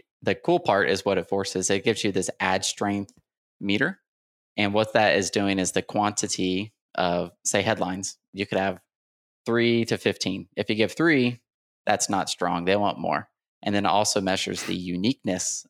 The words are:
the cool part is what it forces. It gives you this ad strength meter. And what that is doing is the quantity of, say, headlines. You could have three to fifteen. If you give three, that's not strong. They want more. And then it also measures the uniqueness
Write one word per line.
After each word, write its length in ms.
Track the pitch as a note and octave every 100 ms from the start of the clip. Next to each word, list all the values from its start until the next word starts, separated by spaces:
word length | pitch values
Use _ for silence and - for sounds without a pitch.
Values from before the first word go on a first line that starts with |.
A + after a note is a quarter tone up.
| - _
the 120 | - F#2+
cool 240 | - F3
part 280 | F3 G2+ E2+
is 160 | F#2+
what 140 | G2 F#2+
it 100 | E2+
forces. 400 | G2 F#2+ F#2+ F#2
It 120 | G2
gives 200 | A2+ G#2+
you 80 | G#2
this 180 | F#2+ F2+ -
ad 260 | F#2+ F#2+
strength 480 | - - G#2 G2+ G#2 - _ _ _ _
meter. 380 | G2 G2+ D3+ G3 _ _ _ _ _ -
And 160 | G2+
what 180 | G#2 A2
that 240 | F#2+ G2 E2
is 140 | F2+
doing 280 | G#2+ G2+ F#2+
is 140 | F2+
the 100 | F#2+
quantity 880 | - G#2+ G#2 G#2 G2+ - F#2 F#2 G#2+ _ _
of, 380 | - F2+ F2 E2+ _
say, 180 | - G#2
headlines. 560 | G2 G2 F#2 F#2+ G2 - _
You 120 | F#2+ G2+
could 120 | G2
have 200 | G2 F#2 _ _ _ _ _ _ -
three 380 | A#2 A#2 A#2 A2+
to 100 | -
fifteen. 520 | G#2+ G2 - F#2+ - -
If 120 | G#2
you 80 | G#2+
give 160 | G#2+
three, 480 | - E3 C#3+ B2 A#2+ _ _ _ _ -
that's 220 | G#2 -
not 180 | G2 -
strong. 340 | - F2 F2 F2
They 100 | G2+
want 220 | G2+ -
more. 300 | E2+ D2 - _ _ _
And 120 | G#2
then 120 | G2+ G2
it 20 |
also 320 | G2 G#2+ G#2
measures 420 | F#2+ F#2+ G2 F#2
the 120 | - F#2
uniqueness 880 | F2+ F2 A2 C#3 - F#2 - - -